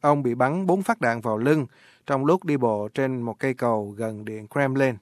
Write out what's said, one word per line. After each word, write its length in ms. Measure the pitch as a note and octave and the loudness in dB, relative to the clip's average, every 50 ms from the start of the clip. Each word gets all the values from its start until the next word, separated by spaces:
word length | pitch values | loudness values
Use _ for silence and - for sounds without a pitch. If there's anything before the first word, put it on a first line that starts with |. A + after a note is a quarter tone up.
ông 220 | - D3 D3 C#3+ C#3 | 4 4 2 4 2
bị 120 | B2+ A#2+ | -2 2
bắn 300 | A#2+ B2+ C3 D3+ F3+ F#3+ | 2 2 2 2 -2 0
bốn 160 | F#3 F3 F#3+ | 0 0 0
phát 200 | F#3+ - - - | 2 0 -2 0
đạn 200 | - A#2+ A#2 A#2 | 2 0 0 0
vào 160 | G#2+ A#2+ A2 G#2+ | -2 -2 -2 0
lưng 280 | A2+ C#3 D#3 D#3 C#3 A#2+ _ _ _ - _ _ _ | 2 2 2 2 0 -4 _ _ _ -20 _ _ _
trong 200 | - C#3+ C3+ C3+ | -4 -2 0 2
lúc 200 | C#3+ E3+ F#3 - | 2 2 2 2
đi 120 | E3+ D3 C#3 | 0 0 2
bộ 300 | B2 A#2 A2 G#2 G#2 G#2+ _ | 2 2 0 0 -2 -6 _
trên 280 | D3+ C3+ C3 C3 B2+ | -2 -2 -2 -2 -4
một 180 | A#2 A#2 G#2+ _ | -4 -6 -6 _
cây 140 | - C3+ C3 | -4 -4 -2
cầu 400 | B2+ B2+ A#2+ A#2 A2 G#2 G2+ G#2 G2+ | 0 0 0 0 0 -2 -6 -8 -8
gần 280 | A2+ A2 A2 G#2 G#2+ | -8 -6 -6 -8 -10
Điện 220 | G#2+ A2 G#2+ G#2+ G#2+ | -10 -10 -12 -12 -6
Kremlin. 480 | - C#3+ C#3 C3+ C3 C3+ C#3 C3 A#2+ G2+ | -2 -2 0 0 2 2 2 2 0 -4